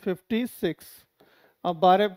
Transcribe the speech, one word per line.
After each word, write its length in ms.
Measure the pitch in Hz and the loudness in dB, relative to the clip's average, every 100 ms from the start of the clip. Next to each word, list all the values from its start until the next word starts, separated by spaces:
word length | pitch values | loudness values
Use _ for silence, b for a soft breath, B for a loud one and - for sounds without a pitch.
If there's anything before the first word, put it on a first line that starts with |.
फिफ्टी 420 | 202 - - 226 247 | -8 -8 -6 -6 -6
सिक्स। 380 | - 180 156 - - _ _ b b b b 175 | -6 -6 -6 -14 -20 _ _ b b b b -8
अब 140 | 170 | 0
बारह, 360 | 185 190 208 | 4 4 2